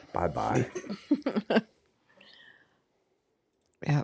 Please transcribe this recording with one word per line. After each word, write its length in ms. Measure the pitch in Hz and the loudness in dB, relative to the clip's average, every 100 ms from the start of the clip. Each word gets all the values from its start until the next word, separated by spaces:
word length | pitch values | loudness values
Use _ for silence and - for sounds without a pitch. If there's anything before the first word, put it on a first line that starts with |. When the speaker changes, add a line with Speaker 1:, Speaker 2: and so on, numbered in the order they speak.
| - | -4
Speaker 1:
Bye-bye. 540 | - 170 117 110 131 120 370 - 202 - 294 - 208 - | -2 -2 0 0 0 0 -4 -10 -8 -2 0 0 -4 2
Speaker 2:
<laughs> 120 | - - _ _ _ _ _ - - - - _ _ _ _ _ _ _ _ _ _ _ - - | 0 0 _ _ _ _ _ -20 -20 -20 -20 _ _ _ _ _ _ _ _ _ _ _ -8 0
Yeah, 160 | 147 | 0